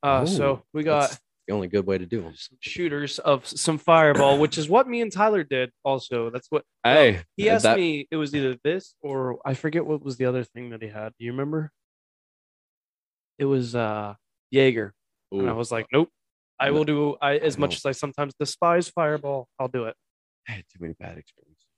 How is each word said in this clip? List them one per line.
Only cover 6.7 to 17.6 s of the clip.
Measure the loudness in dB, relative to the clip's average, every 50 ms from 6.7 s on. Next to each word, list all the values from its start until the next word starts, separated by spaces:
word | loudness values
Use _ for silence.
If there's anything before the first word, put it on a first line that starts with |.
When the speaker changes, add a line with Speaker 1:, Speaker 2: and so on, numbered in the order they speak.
| _ _ 2
Speaker 1:
well, | 4 6
Speaker 2:
Hey, | 8 8 6 6 2 -6 _ _
Speaker 1:
he | -2 2 2
asked | 2 4 4
Speaker 2:
that | 4 4
Speaker 1:
me, | 4 2 0 -2 -4 -6 _
it | -4
was | -4 -4 -2 -2
either | -2 0 -2 -2 -2 _
this | -2 -2 -2 -6 -12 _ _
or | -10 -6 -6 -4 -4 -4 -6 -6 -4
I | -6 -6
forget | -2 -4 -2 -2 -2 -2
what | -2 -4 -6
was | -4 -10 -6
the | -2 -2
other | -2 0 -2 -4
thing | _ _ -16 -16 -14
that | -14 -14
he | -14 -14
had. | -12 -12 -12 -12 -12 _
Do | -10
you | -8
remember? | -6 -6 -6 -4 -4 -6 -6 -6 _ _ _ _ _ _ _ _ _ _ _ _ _ _ _ _ _ _ _ _ _ _ _ _ _ _ _ _ _ _ _ _ _
It | _ -2
was, | 0 0 0 0 -2 -2
uh, | -2 -2 -2 -2 -6 -8 -10 -12 _ _ _ _ _ _ _
Jaeger. | 4 4 4 6 4 2 -4 -6 _ _ _ _ _ _ _ _
And | -4 -2 -2 0
I | -2
Speaker 2:
Ooh. |
Speaker 1:
was | -2 -4 -4
like, | -4 -6 -4 _
"Nope. | 2 2 2 2 _ _ _ _ _ _ _ _ _ _
I | 0 2
Speaker 2:
No. | 2
Speaker 1:
will | 2 2
do, | 0 0 0 0 -2 -2 -2
I, | 0 0 0
as | 2 0 -2 0
Speaker 2:
I |
Speaker 1:
much | 0